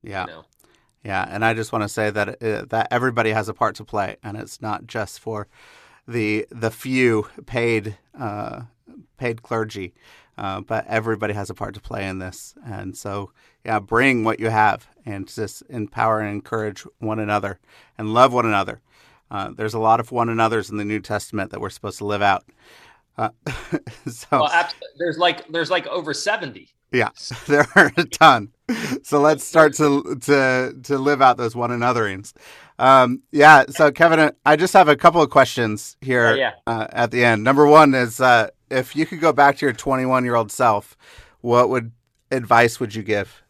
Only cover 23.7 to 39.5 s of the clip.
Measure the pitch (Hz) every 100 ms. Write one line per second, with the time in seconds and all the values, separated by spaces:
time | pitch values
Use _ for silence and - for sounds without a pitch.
23.7 | 156 - - - 117 - 139 143 170 175
24.7 | - - _ 170 156 175 165 - 160 156
25.7 | 180 - 170 156 139 - 220 160 101 _
26.7 | _ _ 127 107 _ - 117 - 143 147
27.7 | - 156 - 160 - 160 123 104 _ _
28.7 | 226 226 254 - 147 147 151 - 165 156
29.7 | 139 151 143 - 139 117 143 131 127 127
30.7 | - 127 139 135 143 131 120 120 120 120
31.7 | 120 120 117 107 95 101 _ - - -
32.7 | _ 127 135 123 127 _ 156 147 151 131
33.7 | 135 151 - 170 160 151 - - 151 180
34.7 | 202 160 143 175 165 147 147 127 - 117
35.7 | 107 - - 127 123 117 117 123 - -
36.7 | 143 107 - 120 123 120 113 110 139 147
37.7 | 151 151 135 123 110 127 120 110 - _
38.7 | 131 127 143 156 170 160 143 143